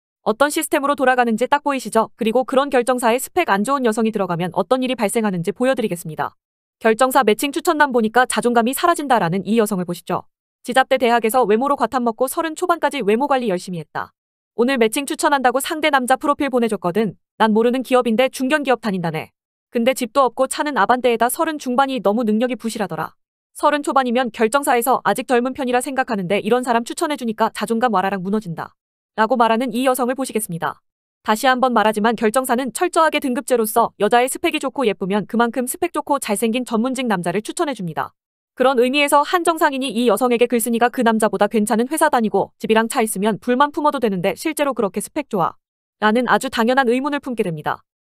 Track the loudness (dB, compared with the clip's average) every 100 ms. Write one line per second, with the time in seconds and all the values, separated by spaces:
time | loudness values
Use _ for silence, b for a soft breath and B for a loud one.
0 | _ _ -4 0 0 0 -2 0 0 2
1 | 2 2 2 0 0 0 0 -4 -2 0
2 | 0 -2 0 0 2 0 2 2 0 0
3 | 0 0 -2 -2 0 0 0 0 0 0
4 | 0 -2 -2 -4 -4 -4 0 0 0 -2
5 | -2 0 -2 -2 -4 -2 0 0 -2 -6
6 | -8 -8 -8 -10 _ _ _ _ 0 2
7 | 4 4 4 2 0 -2 0 2 2 2
8 | 2 2 2 0 0 2 0 0 0 0
9 | 0 0 2 -2 0 0 0 -2 -4 -8
10 | -6 -6 -6 _ _ _ -2 0 2 2
11 | 2 2 2 2 2 2 0 0 -2 -2
12 | -2 -2 -2 -2 -4 -2 -2 0 -2 -2
13 | 0 0 2 0 0 -4 -6 -10 -10 -10
14 | -12 _ _ _ _ -2 0 2 0 -2
15 | -6 -2 0 2 2 0 -2 -2 0 0
16 | 2 0 0 0 0 0 0 -2 -2 -2
17 | -2 -4 _ -2 2 4 2 0 2 2
18 | 2 2 0 0 0 0 0 -2 -2 -4
19 | -4 -6 -10 _ _ _ _ -2 0 0
20 | -2 2 0 0 -4 -2 -4 0 2 2
21 | 2 2 0 0 -4 -4 -2 0 0 0
22 | 0 0 2 0 0 -4 -6 -6 -6 -6
23 | -10 -12 _ _ _ -2 0 2 0 0
24 | 0 0 -2 0 0 2 2 0 2 0
25 | 0 -2 0 0 0 -2 -2 -2 -2 -4
26 | -2 -4 -2 -2 0 0 2 -2 -2 -4
27 | -4 -2 -4 -2 -2 -2 -4 0 0 0
28 | -2 -4 -4 -4 -4 -10 -12 _ _ _
29 | _ -2 0 2 2 2 -2 -2 0 0
30 | -2 -4 -4 -4 -6 -6 -6 -8 _ _
31 | _ _ -4 0 2 2 2 4 2 2
32 | 0 0 0 0 0 0 -2 -4 -2 2
33 | 2 2 -2 -4 0 0 2 2 0 0
34 | 2 2 2 -2 -2 -2 -4 -2 -2 -2
35 | -2 -2 -2 0 0 -2 -6 -4 -4 -4
36 | -2 -2 -2 -2 -2 -2 -2 -2 -2 -2
37 | -2 -2 -2 -4 -4 -4 -4 -4 -6 -6
38 | -8 _ _ _ _ 0 2 4 2 2
39 | 2 2 2 0 0 0 0 0 -4 0
40 | 2 2 2 2 2 0 -2 0 0 2
41 | 0 2 0 2 2 2 0 0 0 2
42 | 2 2 2 0 -2 _ 0 2 2 0
43 | -2 -2 -2 -2 0 2 2 0 -2 0
44 | -2 0 -2 -4 -4 -2 -2 -2 -4 -4
45 | -8 -8 -6 -2 -2 -4 _ _ _ _
46 | 0 2 2 2 0 -2 2 2 2 0
47 | 0 -4 -4 -4 -4 -4 -6 -8 _ _